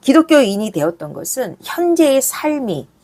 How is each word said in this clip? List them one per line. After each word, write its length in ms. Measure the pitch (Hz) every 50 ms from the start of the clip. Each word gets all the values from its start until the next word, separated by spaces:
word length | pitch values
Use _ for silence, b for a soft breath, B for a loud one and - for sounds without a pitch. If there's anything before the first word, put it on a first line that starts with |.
기독교인이 680 | - - 277 320 320 320 320 294 262 196 196 202 214 214
되었던 420 | 208 160 147 165 170 - 160 147 147
것은 420 | 143 151 - - 269 247 196 - - -
현재의 580 | - - - 349 349 339 330 320 285 269 269
삶이, 680 | 262 - - - - 302 302 294 262 220 170 143 - - _ _